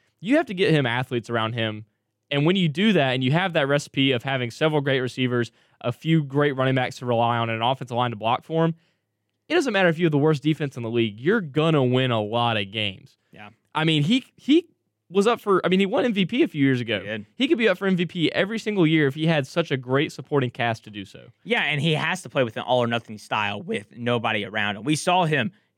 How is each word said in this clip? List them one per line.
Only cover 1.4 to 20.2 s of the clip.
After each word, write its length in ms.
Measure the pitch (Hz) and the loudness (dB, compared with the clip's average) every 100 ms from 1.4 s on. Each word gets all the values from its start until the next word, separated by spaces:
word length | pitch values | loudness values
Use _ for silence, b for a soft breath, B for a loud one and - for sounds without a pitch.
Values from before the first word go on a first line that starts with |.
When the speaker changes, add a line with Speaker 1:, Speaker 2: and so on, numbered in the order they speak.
| 110 | -2
Speaker 1:
him. 320 | 120 110 107 110 _ _ _ - | -2 -4 -6 -14 _ _ _ -4
And 140 | 143 151 | 0 2
when 100 | 196 | 2
you 120 | 170 | 0
do 260 | 139 220 | 2 2
that 180 | 180 135 | 4 2
and 120 | 127 | 2
you 80 | 131 | 2
have 220 | 160 190 | 2 0
that 140 | 160 139 | 0 0
recipe 440 | 143 - 135 135 | 0 -2 0 2
of 100 | 120 | 0
having 260 | 135 135 120 | -2 -4 -4
several 320 | - 156 151 | -2 0 2
great 200 | 139 135 | 0 0
receivers, 500 | 123 - 127 123 120 b b b | -2 -2 0 0 -2 b b b
a 100 | 120 | -6
few 320 | - 156 160 | -4 0 0
great 300 | 139 139 147 | 2 0 0
running 220 | 131 131 131 | 2 0 0
backs 220 | 123 - | -2 -4
to 80 | 123 | -2
rely 320 | 113 120 120 | 2 2 2
on, 120 | 117 | -2
and 80 | 113 | -2
an 0 | 117 | -2
offensive 280 | 135 123 120 | -2 -4 -2
line 160 | 123 | -2
to 60 | 107 | -2
block 260 | 113 123 | -2 -2
for 220 | - 160 165 | -2 0 0
him, 80 | 165 _ _ _ _ _ _ - | -2 _ _ _ _ _ _ -2
it 40 | |
doesn't 200 | 330 269 | 0 2
matter 160 | 196 180 | 2 2
if 100 | 160 | 2
you 60 | 170 | 2
have 60 | |
the 60 | 147 | 2
worst 240 | 156 147 | 2 2
defense 340 | 151 156 143 131 | 0 -2 -4 -6
in 60 | |
the 60 | 113 | -4
league. 300 | 120 113 104 | 0 0 -2
You're 220 | 143 233 | -2 0
gonna 420 | 160 147 165 151 | -2 0 2 4
win 260 | 127 127 131 | 4 2 2
a 100 | 113 | 0
lot 360 | 104 117 120 107 | -2 0 0 0
of 140 | 98 | -4
games. 460 | 110 104 92 - _ _ | -6 -6 -8 -18 _ _
Speaker 2:
Yeah. 180 | - 104 - _ 151 | -20 -20 -20 _ -2
Speaker 1:
I 80 | |
mean, 200 | 160 156 | 2 2
he, 220 | 147 262 - _ | 2 0 -2 _
he 320 | - 320 - _ _ _ - | 2 2 2 _ _ _ -4
was 180 | 185 196 | 0 2
up 140 | 220 | 2
for, 220 | 208 185 175 | 2 2 2
I 40 | |
mean, 100 | 185 | 2
he 60 | 196 | 2
won 200 | 247 247 | 0 0
M 80 | |
V 120 | 202 175 | 0 0
P 160 | 247 | 0
a 40 | 330 | 0
few 160 | 151 | 2
years 160 | 135 127 | 2 2
ago. 200 | 117 101 | 0 -4
Speaker 2:
He 60 | 98 | -4
did. 200 | 110 104 - | -8 -8 -4
Speaker 1:
He 120 | 269 | 0
could 100 | 233 | 2
be 100 | 220 | 2
up 100 | 180 | 0
for 80 | 196 | 0
M 100 | 180 | 0
V 80 | 180 | -2
P 260 | 180 151 | -2 -2
every 260 | - 190 226 | 0 -2 -4
single 300 | 220 202 156 | -4 0 2
year 200 | 160 143 | 4 2
if 60 | 147 | 0
he 120 | 160 | 0
had 180 | 156 131 | 0 -2
such 240 | 170 165 | -4 -2
a 60 | 135 | -4
great 340 | 127 131 160 | 0 0 0
supporting 380 | - | -6